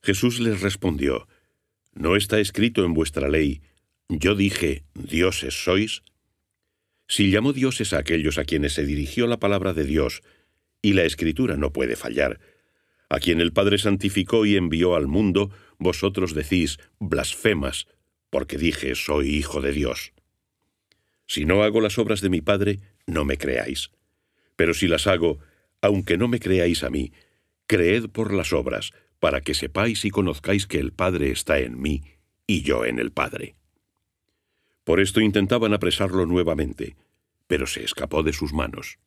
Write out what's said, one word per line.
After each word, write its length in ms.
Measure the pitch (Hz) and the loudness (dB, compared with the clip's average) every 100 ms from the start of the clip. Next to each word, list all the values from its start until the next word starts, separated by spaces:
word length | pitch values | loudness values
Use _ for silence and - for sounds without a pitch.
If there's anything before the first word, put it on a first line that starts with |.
Jesús 360 | - 98 123 117 | 0 0 0 0
les 220 | 117 98 | 0 0
respondió: 680 | 98 98 95 71 69 60 - _ _ _ _ _ _ | -2 0 -2 0 0 -2 -6 _ _ _ _ _ _
"¿No 200 | - 78 | -4 2
está 260 | 98 101 107 | 2 2 0
escrito 440 | 98 - 117 117 | 0 2 2 2
en 80 | 90 | 2
vuestra 380 | 80 78 - 67 | 2 0 0 0
ley: 320 | 78 73 73 _ _ _ _ _ | 2 2 -2 _ _ _ _ _
'Yo 240 | 80 87 | 0 2
dije, 500 | 101 98 - 82 71 73 | 4 2 2 -2 -4 -10
dioses 640 | - - 80 92 92 65 - | -16 -6 0 0 0 -8 -4
sois'?". 380 | - 95 107 - _ _ _ _ _ _ _ _ _ _ - | 0 0 0 -6 _ _ _ _ _ _ _ _ _ _ -6
Si 240 | - 98 | 2 4
llamó 220 | 101 131 | 4 2
dioses 400 | 135 131 127 107 | 0 -2 -2 -2
a 60 | 80 | -2
aquellos 400 | 76 82 76 76 | 0 0 0 -2
a 60 | |
quienes 280 | 73 80 71 | -2 0 0
se 140 | 71 71 | -2 -2
dirigió 400 | 73 73 - 120 | -2 -4 -2 0
la 120 | 120 | 0
palabra 360 | 101 101 95 | 0 0 -2
de 100 | 80 | -2
Dios, 380 | 69 78 64 - _ _ _ _ _ _ | 0 0 0 -4 _ _ _ _ _ _
y 140 | 104 | 2
la 100 | 95 | 4
Escritura 540 | 82 76 80 76 123 73 | 2 0 -2 0 -2 0
no 120 | 71 | -2
puede 260 | 67 62 58 | -2 -2 -4
fallar, 440 | 60 60 67 53 _ _ _ _ _ _ _ | -4 -2 -2 -4 _ _ _ _ _ _ _
a 100 | 64 | -2
quien 220 | 87 82 | 0 2
el 100 | 85 | 2
Padre 240 | 76 98 101 | 2 2 2
santificó 720 | 107 98 101 98 90 113 107 | 2 0 0 -2 2 2 4
y 100 | 101 | 2
envió 400 | 87 82 90 85 | 0 2 2 2
al 100 | 69 | 0
mundo, 440 | 85 104 90 101 98 - _ | 2 2 2 -2 -6 -20 _
vosotros 560 | 90 87 98 98 90 | -2 0 -2 -2 -4
decís, 440 | 76 73 90 76 - - _ | -4 0 0 0 -4 -16 _
"Blasfemas", 880 | 95 69 67 - 110 87 67 - - _ _ _ _ | -4 -2 -2 0 0 0 -2 -6 -12 _ _ _ _
porque 260 | 69 65 69 | -4 -4 -2
dije, 380 | 82 73 67 | 0 0 -4
"Soy 420 | 64 - 76 69 73 | -6 -2 -2 0 -2
hijo 240 | 73 73 | -2 -4
de 120 | 67 | -2
Dios". 420 | 71 67 62 - _ _ _ _ _ _ _ _ _ _ _ - | -2 -4 -6 -12 _ _ _ _ _ _ _ _ _ _ _ -8
Si 180 | 76 | -2
no 180 | 76 98 | 2 4
hago 200 | 107 110 | 4 2
las 160 | 107 110 | 0 0
obras 240 | 107 104 | 0 0
de 80 | 98 | 0
mi 100 | 92 | 0
Padre, 400 | 95 101 101 101 - _ - | 2 2 0 -2 -10 _ -4
no 200 | 82 71 | -2 -2
me 100 | 67 | -2
creáis. 540 | 71 60 58 65 - _ _ _ _ _ _ - | -2 -2 -4 -8 -10 _ _ _ _ _ _ 0
Pero 160 | 85 | 0
si 160 | 78 90 | 2 2
las 180 | 80 104 | 2 2
hago, 340 | 92 82 73 - _ _ _ | 2 2 -2 -12 _ _ _
aunque 340 | 101 98 95 87 | 2 2 0 0
no 100 | 120 | 0
me 140 | 117 | -2
creáis 440 | - 92 85 80 | 0 2 2 0
a 60 | 67 | -2
mí, 220 | 69 64 _ _ _ _ _ - | -4 -6 _ _ _ _ _ 0
creed 420 | 101 85 110 113 | 2 4 2 0
por 240 | 110 104 | -6 -2
las 220 | 98 76 | -2 0
obras, 380 | 78 62 55 - _ _ _ | -2 -2 -6 -8 _ _ _
para 220 | 80 69 | 0 0
que 100 | 71 | -2
sepáis 540 | 71 - 92 113 107 107 | -4 -4 -2 -2 0 -2
y 40 | |
conozcáis 560 | 101 92 - - 101 98 | 0 0 -2 -2 -2 0
que 120 | 78 | -4
el 140 | 65 | -4
Padre 380 | - 90 87 69 | -2 -2 0 0
está 280 | 62 - 73 | -2 0 0
en 200 | 62 60 | 0 -4
mí, 220 | 73 69 69 _ _ _ - | -2 -4 -6 _ _ _ -2
y 160 | 87 | -2
yo 240 | 67 60 57 | 0 0 0
en 120 | 60 | -2
el 140 | 58 | -4
Padre. 440 | - 73 - - _ _ _ _ _ _ _ _ _ _ _ _ _ | -4 -4 -6 -14 _ _ _ _ _ _ _ _ _ _ _ _ _
Por 160 | - 85 | 0 2
esto 220 | 98 110 | 4 4
intentaban 500 | 107 104 95 123 110 | 4 4 2 2 2
apresarlo 540 | 104 90 - 98 92 82 | 2 0 0 0 0 2
nuevamente, 680 | 90 82 78 69 - - - _ _ _ _ _ | 2 2 0 -2 -6 -12 -12 _ _ _ _ _
pero 200 | 73 64 | -2 -2
se 160 | - | -6
escapó 380 | 55 - - 78 | -8 -6 -2 0
de 120 | 78 | 0
sus 180 | 73 73 | -2 -4
manos. 460 | 76 64 - - - | -2 -4 -6 -14 -20